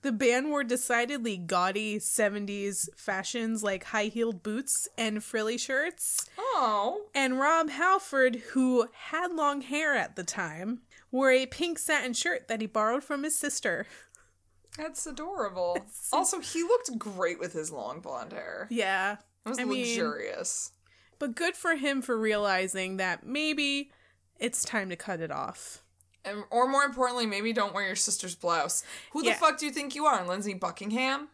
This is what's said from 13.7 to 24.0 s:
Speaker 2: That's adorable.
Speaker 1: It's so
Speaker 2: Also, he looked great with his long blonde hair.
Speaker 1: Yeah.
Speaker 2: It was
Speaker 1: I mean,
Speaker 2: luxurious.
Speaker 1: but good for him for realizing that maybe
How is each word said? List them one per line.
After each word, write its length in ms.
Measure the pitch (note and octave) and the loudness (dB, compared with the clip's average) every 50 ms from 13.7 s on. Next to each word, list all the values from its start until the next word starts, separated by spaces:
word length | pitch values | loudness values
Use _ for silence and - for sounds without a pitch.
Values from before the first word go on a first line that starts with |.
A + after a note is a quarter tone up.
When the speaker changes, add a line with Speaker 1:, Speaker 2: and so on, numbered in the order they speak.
| E3+ - G#3 - - - - _ _ - - _ _ _ _ _ _ _ _ _ - | -2 -2 -4 -8 -12 -20 -20 _ _ -20 -20 _ _ _ _ _ _ _ _ _ -12
Speaker 2:
That's 280 | - D4+ E4 D#4+ - - | -8 -8 -8 -6 -8 -8
adorable. 680 | D#4 C4 B3+ D4+ F4 G4+ F4+ A3+ G3+ F#3 F#3 F3+ F3 F3 | -8 -8 -8 -8 -6 -4 -2 -2 -2 0 0 0 0 0
Speaker 1:
It's 320 | - - - - - - | -2 -4 -6 -12 -8 -2
so 100 | - - D4+ | 2 2 4
Speaker 2:
Also, 200 | F#4 - - F4 | 4 2 0 0
he 240 | - - - E4 E4+ | -4 -4 -2 -2 4
looked 340 | E4+ A#4+ A#4+ B4 - B3 | 4 4 4 4 0 -6
great 400 | A3 - G#3 G3 F3+ F#3 E3+ F3 | -4 -6 -6 -2 0 0 0 0
with 140 | - F3 F3 | -2 -6 -6
his 180 | E3 E3 D#3 D#3 | -4 -6 -6 -6
long 300 | D#3+ B2+ G#2 A2+ C3+ E3 | -6 -6 -8 -6 -8 -8
blonde 320 | - C#3+ C3+ A#2+ A2+ - | -8 -8 -8 -8 -8 -8
hair. 360 | - - - E2+ E2+ F#2+ F#3 A3 | -10 -10 -8 -8 -8 -8 -6 -4
Speaker 1:
Yeah. 460 | A#3 A3+ G#3 F#3+ F#3+ F#3+ F#3+ G3+ G#3 G3+ - _ _ _ _ | -2 0 2 2 2 2 0 -2 -2 -4 -12 _ _ _ _
Speaker 2:
It 40 | G#3+ | -6
was 100 | C4 B3 | -4 -2
Speaker 1:
I 60 | B3+ | -2
mean, 140 | B3+ C4 C4 | 0 0 0
Speaker 2:
luxurious. 920 | B3 A#3 A#3 A#3 B3 - D3 - - G2+ - - - - - - - - _ _ _ _ _ _ _ _ _ _ | 0 0 0 0 0 0 -2 -4 -6 -6 -6 -6 -4 -4 -4 -4 -6 -8 _ _ _ _ _ _ _ _ _ _
Speaker 1:
but 160 | D4 C#4 A#3 | -4 -4 -2
good 220 | - E4+ F4+ F#4 | 0 0 0 0
for 180 | - - F4 E4 | 0 0 0 0
him 260 | C#4+ C4 C#4+ C#4 C4+ | 2 2 0 0 0
for 160 | B3 - A#3+ | 0 0 0
realizing 800 | A3 A3 A3 G#3+ G#3 G#3 G3+ F#3+ F#3 F#3+ F#3+ F#3+ F#3+ F#3 F#3 F#3+ | 0 2 2 2 2 4 4 4 2 2 0 -2 -2 -2 -2 -2
that 300 | F#3+ F#3+ F#3 F3 - - | -2 0 0 -2 -2 -4
maybe 680 | - B3+ D4 D#4 D#4 D4+ D4 D4 C#4+ C#4 C#4 C#4+ - - _ | -6 -2 -2 0 0 0 0 0 0 0 0 -4 -6 -14 _